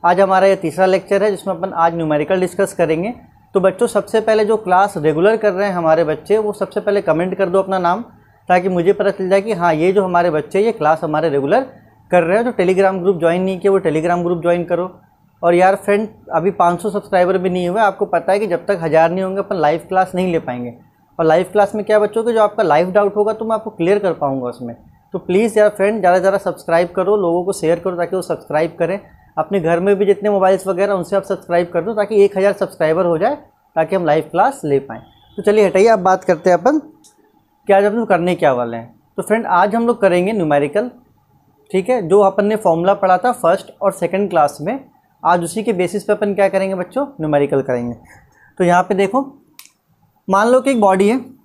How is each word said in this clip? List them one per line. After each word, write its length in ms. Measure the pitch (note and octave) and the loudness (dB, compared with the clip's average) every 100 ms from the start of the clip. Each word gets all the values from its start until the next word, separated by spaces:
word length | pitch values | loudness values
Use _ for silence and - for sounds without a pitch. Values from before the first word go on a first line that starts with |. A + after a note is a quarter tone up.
आज 180 | F3 F3+ | 2 2
हमारा 260 | G3 F#3+ F#3+ | 4 4 4
ये 100 | F#3+ | 2
तीसरा 300 | F3+ D3 F#3+ | -2 0 2
lecture 360 | F#3 F#3 G3 | 0 0 0
है 80 | G#3 | 0
जिसमें 240 | G3 - | -2 -6
अपन 180 | F3 F#3 E3+ | -6 -6 0
आज 180 | E3+ | 0
numerical 460 | E3+ D#3+ D3+ D3 F#3+ | 0 -2 -2 0 0
discuss 320 | F3+ - F#3+ | -2 -2 -4
करेंगे। 380 | - E3 D#3+ G3 B3 - _ _ | -2 -2 0 -4 -8 -18 _ _
तो 60 | G3 | 0
बच्चों, 260 | F#3 F#3 A#3+ | 0 0 -2
सबसे 340 | G#3 - A3 | -2 -2 -2
पहले 240 | A3 G#3+ | 0 0
जो 120 | G#3 A3 | 0 -2
class 360 | F3 F3+ G3+ F#3+ | 0 2 2 0
regular 400 | D3+ D#3 F#3+ A3 | -2 2 2 2
कर 160 | G#3 | 0
रहे 160 | F3+ D3 | 0 -4
हैं 60 | |
हमारे 300 | F3 E3 D#3+ | -2 0 2
बच्चे, 340 | D#3+ D3+ - G#3+ | 2 -2 0 0
वो 140 | G#3+ | 0
सबसे 280 | - F#3+ - | -4 -6 -4
पहले 220 | G3 G3+ | -2 -2
comment 320 | G3 D#3 F#3 | 0 -2 -2
कर 140 | F#3 F#3+ | -2 0
दो 100 | F#3 | 0
अपना 200 | F#3+ F#3+ | 0 -2
नाम, 240 | F3 F#3+ A#3+ - _ _ _ | 0 -2 -6 -18 _ _ _
ताकि 200 | F#3 F3+ | 0 2
मुझे 240 | F3+ E3+ | 0 0
पता 180 | G3+ G3+ | 2 0
चल 180 | - F#3+ | -2 0
जाए 120 | G3 | 0
कि 120 | G3+ | 0
हाँ, 200 | F#3+ F3 | -2 0
ये 160 | D#3 B3+ | 2 2
जो 120 | G3+ | 2
हमारे 260 | F#3 F3 F3 | 0 0 0
बच्चे 300 | D#3 D3+ F#3 | -2 -2 -2
ये 120 | A3 | -2
class 280 | A3 D3+ D#3+ | 0 0 0
हमारे 260 | E3 D3+ E3 | 0 -2 0
regular 380 | C#3+ C#3 G#3+ C4+ - _ _ _ | -2 0 0 -2 -12 _ _ _
कर 120 | F3+ | 0
रहे 140 | E3 G3 | 2 0
हैं। 60 | |
जो 80 | A#3+ | -2
Telegram 460 | A#3 F3+ F#3 G3 F#3+ | 0 0 2 2 0
group 160 | F3 F3+ | -2 0
ज्वाइन 220 | E3 F3 | 0 0
नहीं 160 | F#3 F#3 | -2 -2
किया 120 | G3 | 0
वो 80 | G3 | 0
Telegram 420 | E3+ D#3 E3 F3 | 0 -2 0 -2
group 180 | F3 F3 | -2 -2
ज्वाइन 220 | E3 F3 | 0 -2
करो। 240 | E3+ E3+ F#3 - _ _ _ _ | -2 -4 -4 -10 _ _ _ _
और 120 | E3+ | 0
यार 220 | F3 F#3 G3 | 4 4 2
friend, 320 | - G3+ G#3+ - - | 0 -2 -2 -10 -6
अभी 160 | E3 E3+ | -2 -2
पाँच 300 | - F3 F3 | 0 0 0
सौ 80 | G#3 | -4
subscriber 480 | G3+ - F#3+ F3+ F#3+ | -6 -2 0 2 2
भी 120 | F#3 | -2
नहीं 180 | F3+ F3 | -2 -2
हुए। 120 | F#3+ | 0
आपको 260 | G#3+ G3 G3+ | 0 0 -2
पता 260 | F3 E3 | -2 0
है 60 | G3 | -2
कि 80 | G#3 | 0
जब 180 | E3+ E3+ | -4 -2
तक 120 | G3 | -4
हज़ार 280 | E3 D#3 E3 | 0 2 2
नहीं 140 | F3+ | 0
होंगे 160 | F#3+ G3 | -4 -6
अपन 160 | F#3+ G3 | -6 -2
live 300 | D3+ E3 - | 0 -2 -2
class 240 | F#3 F#3 | -2 0
नहीं 180 | F#3 F#3 | -2 -2
ले 60 | E3 | -2
पाएंगे। 360 | - B2 B2 A#2 _ _ _ - | -4 -10 -10 -14 _ _ _ -2
और 80 | D#3+ | 2
live 220 | D#3+ F3+ | 2 2
class 220 | G#3 G3+ | 0 0
में 100 | G#3+ | -2
क्या 140 | G3+ G#3+ | 0 2
बच्चों, 260 | G#3 A3 | 2 -2
कि 80 | A3+ | -2
जो 100 | A3+ | 0
आपका 200 | G#3 G#3 | 0 0
live 300 | A3 D3 G#3 | 0 2 2
डाउट 240 | F#3+ G3+ G3+ | 0 0 0
होगा 160 | G#3 | -2
तो 120 | A3 | -2
मैं 100 | A3 | -4
आपको 160 | A3 A3 | -4 -6
clear 260 | - E3+ G#3 | -4 0 0
कर 140 | G3 | 0
पाऊँगा 360 | D#3+ C#3+ C3+ B2 | -2 -4 -4 -6
उसमें। 260 | A#2+ B2 A#2 - _ _ | -8 -12 -14 -20 _ _
तो 40 | F#3 | -12
please 400 | - F3+ A3+ G#3+ | -2 0 0 2
यार 100 | G#3 | 2
friend, 300 | G#3 G3 A3 | 2 -2 2
ज़्यादा 160 | F3+ F3+ | 2 4
से 40 | |
ज़्यादा 180 | F#3 F#3+ | 2 0
subscribe 500 | F#3+ E3 - E3 F3 F3 | -4 -8 -2 0 0 -2
करो, 180 | F#3 G#3+ | 0 0
लोगों 280 | F3+ E3+ | 0 -2
को 80 | F3+ | -2
share 260 | F#3+ D#3+ E3+ | -4 -2 -2
करो 180 | F#3+ F3 | -2 -4
ताकि 200 | E3+ F#3 | -4 -4
वो 40 | |
subscribe 520 | F3+ D#3+ - D3+ D#3+ - | -6 -8 -4 -2 -2 -2
करें। 220 | E3 G3 - _ _ - | -4 -4 -10 _ _ -8
अपने 240 | D#3 G3 | -4 -2
घर 200 | E3 E3+ | 0 0
में 140 | F#3+ G3 | 2 0
भी 100 | G3 | 2
जितने 240 | G3+ G#3 | 0 2
mobiles 360 | G3+ F#3 F#3+ F#3+ | 2 2 2 0
वगैरह 280 | F3+ G3+ | -2 -2
उनसे 220 | G3 E3+ G3 | -2 -2 -4
आप 60 | |
subscribe 480 | F#3+ F#3+ - E3+ F3 | -4 -8 -2 -2 0
कर 100 | F3 | -4
दो 100 | E3+ | -4
ताकि 280 | G#3+ G3+ A3 | -4 -2 4
एक 120 | G3 F#3+ | 4 4
हज़ार 140 | G3 | 0
subscriber 540 | G3+ F#3+ - D#3 D#3+ F3 | 0 -6 -2 0 2 2
हो 100 | D#3+ | 2
जाए, 160 | G3+ F#3+ - _ _ - | 0 -2 -10 _ _ -4
ताकि 200 | D#3+ F#3+ | -2 0
हम 80 | E3+ | 2
live 220 | D3+ D#3 | 0 0
class 300 | E3 - - | 0 0 0
ले 140 | D#3 C#3 | -2 -2
पाएँ। 200 | C#3 A2+ - _ _ - | -2 -16 -18 _ _ -4
तो 40 | |
चलिए 240 | G3+ G#3+ G3 | 0 2 2
हटाइए, 200 | F#3+ A3 | 4 4
अब 120 | A3 | 4
बात 260 | F3+ F#3 | 2 0
करते 260 | - E3 F#3 | 0 0 2
हैं 60 | F3 | 2
अपन 220 | F#3 D4+ | 2 0
कि 920 | - _ _ _ _ _ _ _ - | -4 _ _ _ _ _ _ _ 2
आज 120 | G3 | 2
हम 100 | G3+ | 2
लोग 140 | A3 A3+ | -2 0
करने 260 | F3+ F3 | 0 0
क्या 180 | F3 D#3 | 0 0
वाले 240 | B2+ A#2+ A#2 | 0 -4 -8
हैं। 180 | A#2 _ _ - | -12 _ _ -12
तो 60 | |
friend, 240 | - A3 A3+ | -2 -2 0
आज 280 | F3+ A3+ | 0 2
हम 120 | A3+ A#3 | 0 -2
लोग 140 | A#3 | 0
करेंगे 320 | G3 F3+ F3+ | 2 2 0
numerical, 580 | A3 D#3+ D3 C#3+ E3+ A#3+ - _ _ _ _ _ _ _ | -2 0 0 0 -2 -6 -10 _ _ _ _ _ _ _
ठीक 200 | F#3 F#3+ | -4 0
है, 100 | B3 E3+ | -2 2
जो 120 | G3 | 4
अपन 260 | G3 G3 G#3 | 4 2 0
ने 100 | G#3+ | 0
formula 360 | G3 E3 F3 | 0 2 2
पढ़ा 240 | G3+ F#3+ F3+ | 0 2 2
था 140 | A#3+ | 2
first 400 | A#3+ E3 A#3 - - | 0 0 0 -2 -4
और 100 | G3 | -4
second 380 | F#3+ E3+ F#3+ G3+ | -2 -4 -2 -2
class 280 | E3+ D3 - | 2 0 0
में, 180 | D#3 C4 - _ _ _ | -8 -8 -12 _ _ _
आज 220 | D#3+ F3 | 0 0
उसी 180 | E3+ A3 | -2 -6
के 100 | A3 | -4
basis 320 | F#3+ F3+ G3+ | -2 -2 -4
पे 80 | G#3 | -4
अपन 220 | G#3 G#3 | -2 -2
क्या 140 | G3 G3 | 0 0
करेंगे 260 | F#3+ F#3+ | 0 -4
बच्चों, 320 | F#3+ F3+ - C#4 - | -6 -6 -6 -6 -6
Numerical 420 | D#3 D3 C#3+ C#3+ | -2 0 0 -2
करेंगे। 340 | C3+ B2 A#2+ A#2 - - _ _ _ _ | -2 -4 -6 -10 -16 -20 _ _ _ _
तो 60 | |
यहाँ 180 | F3+ F3 | 2 2
पे 120 | F3+ | 0
देखो, 320 | F#3+ G3 F#3+ F3 - _ _ - _ _ _ _ _ - | 0 0 -2 -4 -12 _ _ -20 _ _ _ _ _ -2
मान 200 | F#3+ A3 | 0 4
लो 120 | B3+ | 2
कि 100 | B3+ | 2
एक 100 | B3+ | 2
body 280 | G#3 F#3+ G3+ | 2 4 2
है 120 | B3+ B3+ - | 0 -4 -20